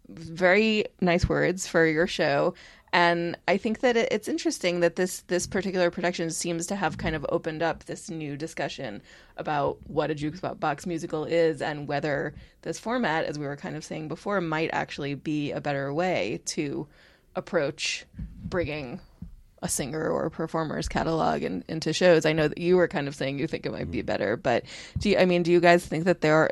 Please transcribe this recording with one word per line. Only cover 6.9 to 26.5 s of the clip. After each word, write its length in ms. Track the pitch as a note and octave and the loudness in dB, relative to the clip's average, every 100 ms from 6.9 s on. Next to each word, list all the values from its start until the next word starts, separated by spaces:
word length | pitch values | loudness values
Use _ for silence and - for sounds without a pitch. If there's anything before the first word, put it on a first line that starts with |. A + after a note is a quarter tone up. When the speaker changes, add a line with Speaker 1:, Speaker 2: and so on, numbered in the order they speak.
| - | -2
Speaker 1:
kind 180 | E3+ D#3 | -4 -2
of 100 | C#3+ | -2
opened 340 | E3 E3 D#3 | -2 -2 -2
up 220 | E3 - - | -2 -2 -8
this 240 | - - | -12 -10
new 260 | D#3+ D3+ C#3 | -8 -8 -6
discussion 680 | D#3+ - D3 - B2+ G2+ - - - - | -8 -6 -6 -6 -10 -10 -16 -20 -18 -10
about 400 | D#3+ D3 C#3+ - - | -4 0 0 -2 -4
what 220 | D3 D3+ | -2 -2
a 40 | D3+ | -2
jukebox 680 | D3+ E3 C3+ C3 D#3+ C#3+ F#3 | -4 -4 -8 -4 -4 -2 -6
musical 380 | E3 E3 D#3 | -6 -4 -6
is 380 | D3+ E3+ E3 D#3 | 0 4 4 2
and 260 | A#2 D3 C#3+ | -4 -4 -4
whether 480 | C#3+ D3+ C#3 D3 - - _ | -2 0 -2 -4 -8 -20 _
this 140 | D#3 E3 | -10 -8
format, 460 | A3 B3 F#3+ D#3+ - | -4 -2 0 0 -2
as 140 | D3 | -4
we 60 | C#3+ | -6
were 100 | C#3+ | -8
kind 220 | F#3 D3+ | -10 -10
of 80 | - | -10
saying 240 | D#3+ D#3 | -10 -8
before, 320 | D#3+ G3 G3+ | -8 -2 -2
might 280 | E3 D#3 E3 | 0 -2 -2
actually 420 | - D3 - C#3+ C#3+ | -2 -4 -6 -6 -6
be 380 | E3 D3+ C#3+ | -4 -2 -2
a 80 | D3 | -4
better 320 | D3 C#3 C#3 | -4 -4 -2
way 480 | C#3+ F#3 C#3+ F#2+ D#3+ - | -2 0 0 -2 -4 -6
to 380 | - D3 C3+ D#3 _ - _ _ - | -6 -4 -6 -10 _ -20 _ _ -10
approach 680 | - F3 C#3+ D#3 - - - - - - | -2 0 0 -2 -6 -6 -10 -12 -12 -10
bringing 560 | - F#3 D3+ D3+ B2+ F3+ - _ - - - _ | -4 -2 -2 -4 -8 -12 -14 _ -18 -18 -20 _
a 60 | F3 | -6
singer 400 | - D3+ D#3 D#3+ | -4 -4 -2 0
or 160 | D#3+ D#3 | 0 -2
a 60 | |
performer's 560 | - D#3+ E3 D#3 - - | -4 -4 -4 -4 -4 -4
catalog 540 | - D#3+ D#3+ D#3+ D3+ | -2 0 2 2 0
in, 200 | - F3+ - | -2 -6 -6
into 240 | D#3+ D#3+ | -4 -2
shows. 320 | D#3 F3+ E3 D#3+ | 4 6 6 6
I 80 | |
know 140 | D#3+ D3+ | 2 2
that 100 | - | 0
you 180 | E3+ F3+ | 4 4
were 100 | E3+ | 4
kind 200 | E3+ C#3 | 2 -4
of 60 | C#3 | -4
saying 220 | C3+ C#3 | -4 -2
you 80 | D#3+ | -4
think 200 | - - | -4 -6
it 40 | |
might 200 | G#2 - | -6 -4
be 100 | A2+ | -4
Speaker 2:
Mm. 60 | - | -2
Speaker 1:
better, 280 | G2+ G2 A#2 | -2 0 0
but 280 | C3+ A#2 - - - - | 2 0 -2 -14 -10 -4
do 140 | G#3 | 2
you, 60 | - | 4
I 60 | F#3 | 4
mean, 180 | F3 | 4
do 80 | E3 | 4
you 80 | F3 | 6
guys 240 | E3+ F3 - | 8 6 4
think 200 | D#3+ F3+ | -2 0
that 160 | E3+ | 2
there 140 | D#3 D#3 | 4 6
are, 160 | D#3 | 4